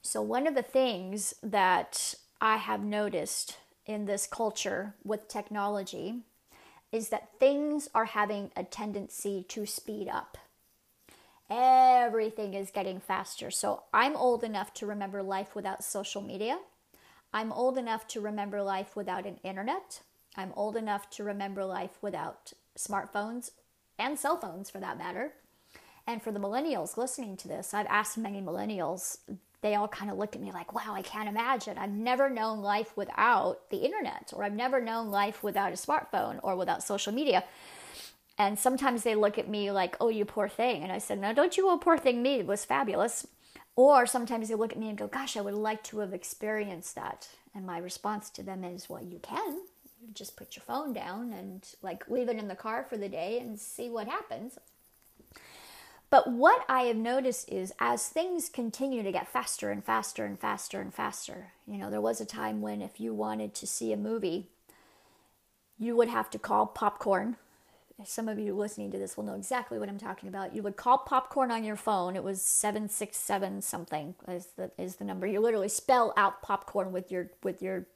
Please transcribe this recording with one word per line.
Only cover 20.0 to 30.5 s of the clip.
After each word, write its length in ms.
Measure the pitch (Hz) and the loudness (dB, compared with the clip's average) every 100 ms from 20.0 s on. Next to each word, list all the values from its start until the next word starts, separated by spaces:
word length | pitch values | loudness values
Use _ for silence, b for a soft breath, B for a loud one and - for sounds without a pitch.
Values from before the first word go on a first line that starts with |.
| - _ _ - | -18 _ _ -10
I'm 180 | 190 - | -8 -2
old 200 | 208 220 | -2 -2
enough 340 | 220 202 - | -2 -4 -4
to 120 | - | -8
remember 420 | 208 202 196 196 190 | -6 -4 -4 -4 -4
life 320 | 196 190 - | -4 -6 -6
without 500 | 208 180 156 - - - _ - | -6 -4 -6 -10 -18 -20 _ -12
smartphones 720 | - 202 - 208 214 240 240 - _ _ _ - | -2 -2 -2 -4 -4 -6 -10 -18 _ _ _ -4
and 220 | 240 294 | -4 0
cell 180 | 285 339 | 0 0
phones 320 | 214 165 196 | -2 -8 -10
for 100 | 196 | -8
that 200 | 190 175 | -8 -6
matter. 340 | 170 185 277 - _ B B B B B - | -6 -4 -6 -8 _ B B B B B -8
And 160 | 233 | -6
for 100 | 226 | -4
the 80 | 202 | -4
millennials 580 | 202 233 320 233 165 - | -2 0 0 -2 -2 -4
listening 380 | 247 - 226 190 | -4 -4 -8 -10
to 100 | - | -8
this, 260 | - 202 | -8 -4
I've 140 | 202 214 | -4 2
asked 300 | 208 214 - | 2 2 -2
many 240 | 220 196 | -4 -4
millennials, 760 | 185 170 214 202 156 180 - - - 196 _ _ | -4 -4 -2 -2 -2 -2 -6 -10 -12 -14 _ _
they 120 | 208 | 0
all 140 | 208 208 | 2 0
kinda 260 | - 202 | -4 -6
look 220 | 196 208 - | -4 -4 -4
at 60 | |
me 100 | 196 | -10